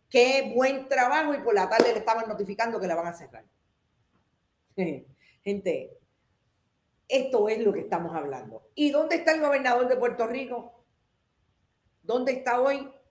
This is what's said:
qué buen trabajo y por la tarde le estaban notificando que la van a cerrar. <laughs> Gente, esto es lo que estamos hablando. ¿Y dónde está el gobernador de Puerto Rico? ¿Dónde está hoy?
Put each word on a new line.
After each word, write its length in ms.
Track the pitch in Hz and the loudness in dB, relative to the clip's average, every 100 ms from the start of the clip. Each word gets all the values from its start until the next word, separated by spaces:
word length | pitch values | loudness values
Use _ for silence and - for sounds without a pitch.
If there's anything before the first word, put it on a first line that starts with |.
| _ | _
qué 420 | 247 254 269 214 | 4 4 4 0
buen 360 | 233 262 277 - | 2 2 0 -2
trabajo 440 | 262 247 302 302 | 0 2 2 0
y 40 | 285 | -2
por 160 | 240 | 0
la 160 | 202 190 | 2 4
tarde 240 | 226 240 | 4 4
le 60 | 220 | 2
estaban 280 | - 226 220 | 0 0 -2
notificando 520 | 202 196 202 233 220 | -6 -6 -4 -4 -2
que 80 | 185 | -2
la 80 | 165 | -2
van 120 | 170 | -4
a 60 | |
cerrar. 320 | 170 147 113 - _ _ _ _ _ _ _ _ _ _ _ _ - | -8 -16 -20 -20 _ _ _ _ _ _ _ _ _ _ _ _ -4
<laughs> 300 | 175 135 - _ _ _ | -4 -4 -14 _ _ _
Gente, 540 | 202 202 190 156 - - _ _ _ _ _ _ _ _ _ _ - | -6 -4 -2 -4 -6 -18 _ _ _ _ _ _ _ _ _ _ -2
esto 400 | 262 254 247 208 | -2 2 2 2
es 120 | 220 | 2
lo 120 | 214 | 0
que 80 | 165 | 0
estamos 340 | - 170 165 | -2 -4 -4
hablando. 560 | 165 143 131 113 110 - - | -6 -6 -10 -12 -18 -12 -2
¿Y 160 | 294 | 2
dónde 240 | 285 311 339 | 2 0 0
está 160 | 330 | 2
el 100 | 311 | 2
gobernador 460 | 294 277 262 240 254 | 2 2 2 2 2
de 80 | 254 | 0
Puerto 320 | 240 - 226 | 0 -2 -4
Rico? 560 | 254 254 240 214 - _ _ _ _ _ _ _ _ _ _ _ _ | -4 -8 -10 -12 -20 _ _ _ _ _ _ _ _ _ _ _ _
¿Dónde 300 | 165 247 254 | -4 -2 0
está 260 | 254 247 247 | -2 0 2
hoy? 300 | 269 277 269 - _ | 2 0 -6 -18 _